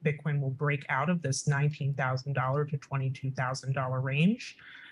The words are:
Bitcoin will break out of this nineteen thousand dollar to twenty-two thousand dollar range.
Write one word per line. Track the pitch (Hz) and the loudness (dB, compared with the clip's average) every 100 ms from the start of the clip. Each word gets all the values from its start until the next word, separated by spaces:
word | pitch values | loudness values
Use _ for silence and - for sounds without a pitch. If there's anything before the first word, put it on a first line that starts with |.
| 151 | -2
Bitcoin | 147 156 143 | 0 0 0
will | 135 | 0
break | 135 147 143 - | 0 0 0 0
out | 135 151 | 0 2
of | 175 | 2
this | 135 131 - | 2 0 2
nineteen | 143 147 151 139 | 2 2 2 -2
thousand | 139 131 131 143 | 0 0 0 -2
dollar | 135 131 143 | -2 0 0
to | 147 147 | 0 -4
twenty-two | - 135 131 127 135 | -4 -2 -2 -2 -4
thousand | 127 127 135 127 | -2 -2 -2 -2
dollar | 135 131 131 | -2 -2 -2
range. | 131 135 180 240 - - - - - | 0 4 4 4 -4 -16 -20 -20 -20